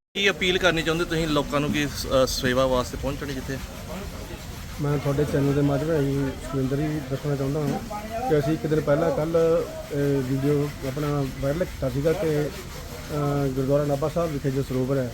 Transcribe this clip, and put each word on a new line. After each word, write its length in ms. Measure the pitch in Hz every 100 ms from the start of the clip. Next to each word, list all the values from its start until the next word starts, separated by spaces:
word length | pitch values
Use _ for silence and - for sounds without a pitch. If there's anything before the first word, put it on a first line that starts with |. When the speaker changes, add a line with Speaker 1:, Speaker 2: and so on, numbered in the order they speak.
| _
Speaker 1:
ਕੀ 160 | 196 202
ਅਪੀਲ 280 | 185 185 180
ਕਰਨੀ 240 | 180 165
ਚਾਹੁੰਦੇ 240 | 160 160 170
ਤੁਸੀਂ 220 | 160 165
ਲੋਕਾਂ 320 | 147 131 143
ਨੂੰ 120 | 147
ਕਿ 160 | 147 143
ਸ-, 180 | - -
ਅ, 200 | 135 127
ਸੇਵਾ 380 | - 135 123 131
ਵਾਸਤੇ 320 | 127 123 127
ਪਹੁੰਚਣ 260 | 127 143 143
ਜਿੱਥੇ? 300 | 135 131 135 - - - 185 196 - - 170 - - - -
Speaker 2:
ਮੈਂ 160 | 147 147
ਤੁਹਾਡੇ 280 | 143 139 143
ਚੈਨਲ 280 | 147 139
ਦੇ 80 | 143
ਮਾਧਿਅਮ 300 | 143 139 156
ਰਾਹੀਂ 380 | 160 139 139 139
ਸੁਖਵਿੰਦਰ 460 | 131 - 135 131 139
ਜੀ 260 | 151 156 139
ਦੱਸਣਾ 240 | 135 147 139
ਚਾਹੁੰਦਾ 240 | 135 147
ਹਾਂ 200 | 143 - - - - 226 -
ਕਿ 100 | 151
ਅਸੀਂ 140 | 147
ਇੱਕ 140 | 160 160
ਦਿਨ 140 | 156
ਪਹਿਲਾਂ 300 | 147 147 165
ਕੱਲ੍ਹ, 260 | 143 156 165
ਅ, 580 | 165 165 156 - - 143 143 139
ਵੀਡੀਓ 460 | 127 135 139 147 147 143 135
ਆਪਣਾ 380 | 135 147 147 135 127
ਵਾਇਰਲ 240 | 139 151
ਕੀਤਾ 260 | 180 - 135
ਸੀਗਾ 240 | 127 156
ਕਿ, 340 | 156 160 151 147
ਅ, 1000 | - - - - - - 147 143 143 139
ਗੁਰਦੁਆਰਾ 380 | 131 131 143 147
ਨਾਭਾ 240 | 139 156
ਸਾਹਿਬ 220 | 170 170
ਵਿਖੇ 200 | 143 139
ਜੋ 120 | 131
ਸਰੋਵਰ 340 | 131 131 131 139
ਹੈ, 160 | 123